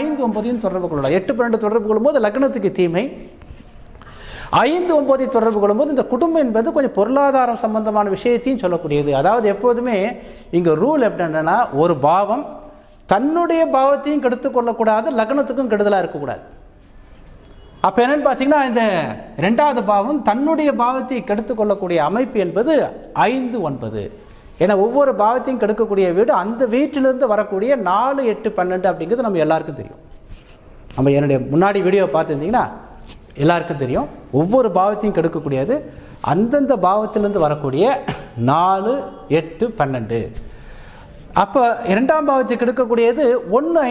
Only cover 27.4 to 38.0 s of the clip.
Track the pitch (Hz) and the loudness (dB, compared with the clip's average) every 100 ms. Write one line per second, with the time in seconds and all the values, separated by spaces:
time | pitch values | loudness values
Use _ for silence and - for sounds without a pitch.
27.4 | 208 190 233 269 190 196 262 277 233 208 | 0 -2 0 0 2 0 0 0 -2 -2
28.4 | 214 196 180 185 185 160 165 240 226 180 | -4 -2 -2 0 -2 -2 -4 -2 0 0
29.4 | 156 160 156 135 104 - - - - - | 2 0 -2 -12 -14 -16 -20 -20 -20 -20
30.4 | - - - - - - 139 139 143 131 | -20 -20 -20 -20 -12 0 2 4 2 0
31.4 | 117 151 196 202 180 196 170 160 160 143 | 0 2 2 2 2 2 2 0 -2 -4
32.4 | 170 240 131 - - - - - - - | -2 -2 -2 -8 -20 -20 -20 -20 -18 0
33.4 | 156 175 165 143 127 175 294 - - 131 | 2 2 -2 -4 -2 -2 -4 -10 -4 0
34.4 | 175 262 226 180 196 208 208 175 165 165 | 2 2 4 2 2 0 -2 0 -2 -2
35.4 | 147 131 160 294 - - - - - 165 | -4 -2 -2 -2 -6 -18 -20 -8 -2 0
36.4 | 233 285 269 226 180 214 214 214 202 202 | 2 2 2 2 2 2 0 -2 0 2
37.4 | 151 147 139 131 233 - | 0 0 -2 2 2 0